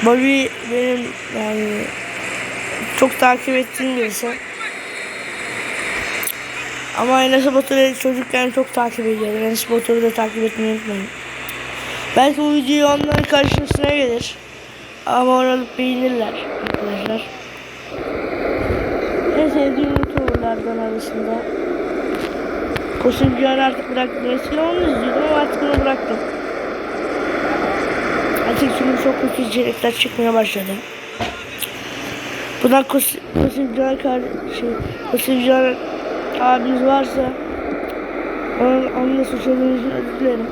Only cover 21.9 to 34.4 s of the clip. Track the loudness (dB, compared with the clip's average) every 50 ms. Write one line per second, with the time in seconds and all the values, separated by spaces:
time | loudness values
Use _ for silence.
21.9 | -2 -4 -2 -2 -2 -2 -2 -4 -4 -4 -4 -4 -4 -4 -4 -2 -2 -4 -4 -4
22.9 | -4 2 2 2 4 4 2 2 4 4 2 2 4 4 2 2 2 -2 -4 -4
23.9 | -2 -2 -2 -2 -2 -2 -2 0 -2 -2 -2 -2 0 0 0 2 2 2 2 2
24.9 | 2 2 0 0 2 2 2 4 4 2 2 2 0 0 2 2 4 4 4 2
25.9 | 0 0 -2 -2 -2 -2 -2 -4 -6 -6 -6 -6 -6 -6 -6 -6 -6 -6 -6 -6
26.9 | -6 -6 -4 -4 -4 -2 -2 -2 -2 -2 0 0 0 0 0 0 0 0 0 -2
27.9 | -2 -2 -2 -2 -2 0 0 0 0 0 0 0 2 2 2 2 2 2 2 2
28.9 | 2 4 4 2 2 2 0 0 0 0 -2 0 2 2 2 2 0 0 0 0
29.9 | 0 2 -2 -2 0 0 2 4 4 4 4 2 0 -4 -4 -4 -4 -6 -8 -10
30.9 | -14 -14 -14 -14 -8 -6 -6 -6 -6 -8 -12 -12 -8 -8 -8 -8 -8 -10 -10 -10
31.9 | -10 -8 -8 -8 -8 -8 -8 -8 -8 -8 -8 -8 -8 0 2 4 4 4 2 2
32.9 | 0 0 0 0 -2 -4 -8 -4 0 2 2 2 2 0 -2 -2 0 0 0 0
33.9 | 0 0 0 -2 -2 0 -2 -4 -6 -6